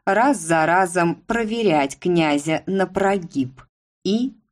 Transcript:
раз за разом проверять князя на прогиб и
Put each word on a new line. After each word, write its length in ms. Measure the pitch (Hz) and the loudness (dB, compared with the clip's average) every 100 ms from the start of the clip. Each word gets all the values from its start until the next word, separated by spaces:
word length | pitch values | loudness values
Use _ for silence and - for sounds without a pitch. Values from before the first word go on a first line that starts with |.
| - | -2
раз 340 | 196 240 190 | 2 2 0
за 240 | 165 165 156 | 0 0 2
разом 500 | 180 185 180 170 - | 2 2 0 0 -2
проверять 840 | - 226 220 233 208 151 139 - | -4 -4 -2 0 2 2 0 -4
князя 680 | 180 175 156 143 147 156 - | 0 2 2 0 -2 -4 -2
на 200 | 190 185 | -2 -2
прогиб 760 | 190 196 202 170 277 131 - - _ _ _ | 0 0 -2 -4 -6 -6 -8 -20 _ _ _
и 300 | 190 220 262 - _ | -4 -2 -4 -8 _